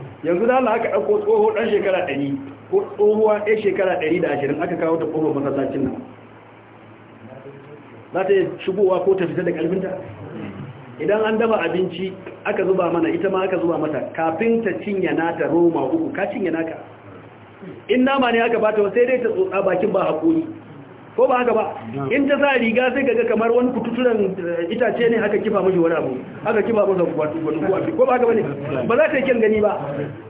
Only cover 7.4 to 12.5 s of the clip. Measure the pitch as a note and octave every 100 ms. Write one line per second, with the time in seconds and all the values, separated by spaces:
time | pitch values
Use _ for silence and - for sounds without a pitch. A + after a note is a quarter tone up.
7.4 | C#3 C#3 - - - - - E3+ F#3+ F#3+
8.4 | E3 - - F#3+ F#3+ F3+ F#3 F#3 E3 F3
9.4 | F3 D#3 E3 F#3 - - - - - A2
10.4 | G2+ F#2+ - - - - D3+ G#3+ A3 A3
11.4 | A3+ G#3 E3 F3 F#3 - F#3+ - - -
12.4 | G3+